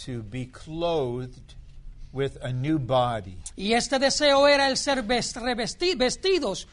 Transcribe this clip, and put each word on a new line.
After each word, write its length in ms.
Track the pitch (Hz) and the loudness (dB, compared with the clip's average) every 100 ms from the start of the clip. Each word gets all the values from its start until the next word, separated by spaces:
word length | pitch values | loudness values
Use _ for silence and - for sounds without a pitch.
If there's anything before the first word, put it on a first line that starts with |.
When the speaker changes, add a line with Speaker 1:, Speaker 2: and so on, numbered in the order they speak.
| - | -10
Speaker 1:
to 160 | 120 | -8
be 240 | 107 127 127 | -8 -8 -8
clothed 1080 | - - 160 170 165 127 123 127 123 113 - - - - - - | -12 -12 -4 0 0 0 -4 -8 -12 -18 -18 -18 -16 -16 -14 -10
with 260 | 127 135 - | -4 -4 -4
a 80 | 127 | -6
new 240 | 127 139 156 | -2 0 0
body. 600 | 120 131 120 113 95 92 - - | 2 2 4 0 -6 -12 -14 -6
Speaker 2:
Y 180 | 202 | 0
este 240 | 233 - 269 | 0 2 0
deseo 500 | 269 - 294 277 285 | 2 4 4 6 6
era 200 | 285 277 | 6 4
el 80 | 262 | 2
ser 240 | 285 262 | 0 0
ves-, 320 | 208 247 - 247 | 0 0 -2 -4
revesti-, 580 | 240 233 214 - 349 269 | -4 -2 -4 -2 0 2
vestidos 720 | 247 254 381 370 247 180 - | 0 2 2 2 0 -4 -10